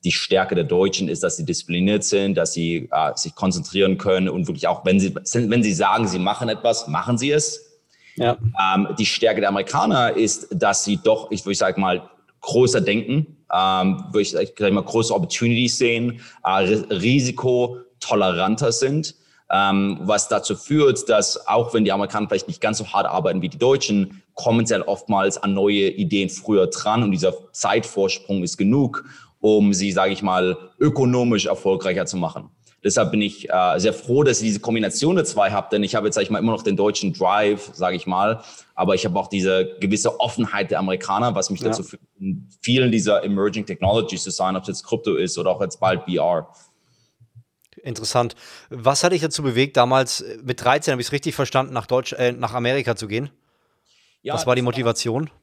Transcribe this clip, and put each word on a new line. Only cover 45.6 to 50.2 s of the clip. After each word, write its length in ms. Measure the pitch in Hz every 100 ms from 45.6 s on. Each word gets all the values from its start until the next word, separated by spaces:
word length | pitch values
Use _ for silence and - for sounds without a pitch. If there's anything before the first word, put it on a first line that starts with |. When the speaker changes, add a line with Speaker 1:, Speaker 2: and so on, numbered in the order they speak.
Speaker 1:
jetzt 180 | 95 -
bald 220 | 95 92
V 120 | - 87
R. 320 | 80 85 80 - _ _ _ _ _ _ _ - _ _ _ -
Speaker 2:
Interessant. 520 | 139 113 110 127 117 - - - -
Was 340 | 123 117 139
hat 80 | 175
dich 80 | 180
dazu 220 | 156 156
bewegt, 340 | 143 117 135 -
damals, 460 | 120 131 131 -